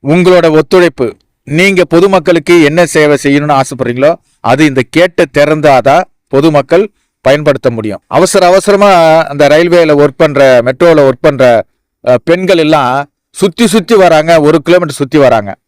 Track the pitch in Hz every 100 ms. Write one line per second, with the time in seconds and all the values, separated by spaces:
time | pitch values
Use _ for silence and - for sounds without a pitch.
0 | 139 170 180 180 165 156 151 180 175 -
1 | 120 - _ _ - 151 196 185 170 165
2 | 196 190 160 170 147 175 147 160 175 160
3 | 151 143 143 143 147 139 135 127 120 123
4 | 143 170 _ _ 107 135 156 135 123 160
5 | 180 - 160 147 147 156 147 131 135 156
6 | - _ _ 135 156 147 135 170 208 _
7 | _ _ 127 147 151 135 127 117 107 98
8 | _ 139 180 196 180 190 208 196 202 180
9 | 160 160 160 143 143 151 175 175 160 147
10 | 147 - 160 139 135 123 120 131 175 160
11 | 135 123 156 139 127 113 - _ _ _
12 | - 123 - 175 185 180 156 156 127 135
13 | 143 _ _ - 190 165 233 214 170 220
14 | 180 160 156 165 147 160 156 180 165 135
15 | 139 156 131 113 101 92